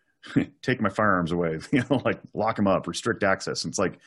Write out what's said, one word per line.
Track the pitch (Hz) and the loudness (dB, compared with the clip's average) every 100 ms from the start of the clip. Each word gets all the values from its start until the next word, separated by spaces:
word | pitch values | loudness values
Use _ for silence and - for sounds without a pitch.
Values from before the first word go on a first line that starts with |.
| _ _ | _ _
<laughs> | - - - _ | -2 -2 -2 _
"Take | - 127 | -2 0
my | 101 | 0
firearms | - 107 90 82 | 2 2 4 2
away," | 87 82 80 - | 0 0 -2 -2
<laughs> | |
you | 143 - | 0 2
know, | 131 117 | 0 0
like, | 92 - | -4 -6
"Lock | 87 107 110 | -4 -2 2
'em | 98 | 2
up, | 87 82 | 2 0
restrict | - 123 95 | -4 -2 0
access." | 98 92 - - 85 | 2 0 -2 -6 -4
And | |
it's | - | -2
like, | 90 - | -2 -2